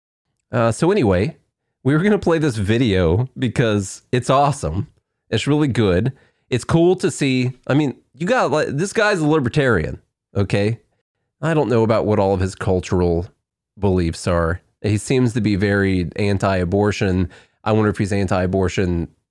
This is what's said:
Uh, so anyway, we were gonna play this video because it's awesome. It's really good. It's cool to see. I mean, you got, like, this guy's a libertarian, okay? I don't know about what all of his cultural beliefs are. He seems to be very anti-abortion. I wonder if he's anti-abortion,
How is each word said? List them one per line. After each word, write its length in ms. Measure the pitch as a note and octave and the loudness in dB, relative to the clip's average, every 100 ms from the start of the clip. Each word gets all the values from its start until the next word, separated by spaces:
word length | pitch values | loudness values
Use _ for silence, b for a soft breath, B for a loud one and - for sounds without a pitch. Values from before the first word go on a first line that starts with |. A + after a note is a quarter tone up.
| _ _ _ _ _ | _ _ _ _ _
Uh, 180 | A#2+ A#2 | -2 -2
so 200 | A2+ E3 | 0 0
anyway, 440 | G#3 A2+ F2+ A#2 - _ _ _ _ | 2 2 2 0 -6 _ _ _ _
we 120 | C3 | -2
were 80 | D#3 | 0
gonna 160 | G3+ G#3 | 2 2
play 200 | F3+ E3 | 2 0
this 180 | D3+ A2 | 0 -2
video 720 | G2 A2+ B2+ F#2 E2+ G#2+ C3 - | 0 0 2 2 2 0 -2 -4
because 640 | C3 - A#2 G#2 F#2+ - _ | -4 0 0 0 -4 -12 _
it's 160 | B2+ - | -4 2
awesome. 580 | C3+ C#3+ - D2+ E2+ - _ _ _ _ | 2 2 0 -4 -6 -8 _ _ _ _
It's 160 | A2+ C3+ | -4 0
really 220 | D3 D3+ | 0 0
good. 440 | A#2 G#2 F2 A#2 b b b b | 2 2 2 0 b b b b
It's 140 | B2 | -6
cool 320 | - E3 E3+ F#3 | 0 2 4 2
to 140 | E3+ | -2
see. 420 | - C#3+ B2+ B2+ B2+ - | -2 -2 0 -2 -6 -2
I 60 | |
mean, 220 | C3+ D3 - _ | 0 0 -4 _
you 140 | A#2+ F3 | -8 -2
got, 240 | B3 F3 | 0 0
like, 180 | D3 C#3 | 0 -2
this 240 | C3+ G3+ | -4 -2
guy's 280 | A3+ G#3 G3 | 0 0 0
a 60 | D3+ | 2
libertarian, 760 | D#3 A#2+ D#3 C3+ G2+ B1+ - _ _ _ G2 | 2 0 0 2 2 -2 -8 _ _ _ -4
okay? 420 | F#2+ G2+ G#2 A#2 _ _ _ _ _ _ | 0 0 0 -4 _ _ _ _ _ _
I 140 | D3+ | -2
don't 140 | D#3 A2+ | 0 2
know 120 | A#2 | 2
about 220 | A2+ A2 D#2+ | 2 2 2
what 120 | G#2 | 2
all 160 | G2 | 2
of 60 | G2 | 2
his 140 | F#2 | -2
cultural 720 | - - F#2 - F#2 F2 E2+ F#2 _ _ _ _ - | -4 -2 -2 0 0 2 0 -4 _ _ _ _ -4
beliefs 480 | G2 F#2 E2+ D#2+ - | 0 0 -2 -4 -2
are. 320 | F2 E2 F2 _ _ | 0 0 -4 _ _
He 160 | G2+ G#2+ | -4 -2
seems 340 | - C3 B2 | 0 0 0
to 80 | A#2 | 0
be 160 | G#2+ G2 | 0 0
very 540 | G2+ G2+ G2 F#2+ E2+ - | 0 0 0 0 -2 -4
anti-abortion. 1120 | G2+ G2 G2+ F#2+ F2 G2+ G#2+ G2 G2+ F#2 F2+ B B B | -2 0 0 0 0 0 0 0 0 0 -2 B B B
I 80 | G#2 | -2
wonder 160 | A2 G#2+ | 2 2
if 60 | F#2+ | 0
he's 140 | G2+ | -2
anti-abortion, 960 | G2+ F#2+ F#2+ F#2 F#2+ F2+ - F#2 E2+ D#2+ _ _ | -2 0 0 0 0 -2 0 -2 -2 -4 _ _